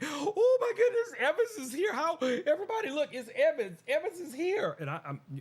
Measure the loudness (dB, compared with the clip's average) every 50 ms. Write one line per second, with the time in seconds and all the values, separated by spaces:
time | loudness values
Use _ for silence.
0 | -6 -6 -6 -4 -4 -2 2 4 6 6 6 6 4 0 2 4 4 4 4 2
1 | -2 -2 -2 0 2 2 4 2 0 0 0 -10 -10 -8 -4 -2 0 0 0 0
2 | 0 0 0 0 0 0 0 0 2 0 0 0 0 -4 -4 -4 -4 -2 -2 -2
3 | -2 -2 -4 -10 -10 -8 0 2 4 4 4 2 -2 -4 -4 -12 _ -2 -2 0
4 | 0 -2 -6 -6 -12 -10 -6 -4 -2 0 0 0 0 -2 -4 -4 -6 -6 -6 -6
5 | -6 -8 -10 -10 _ _ -12 -12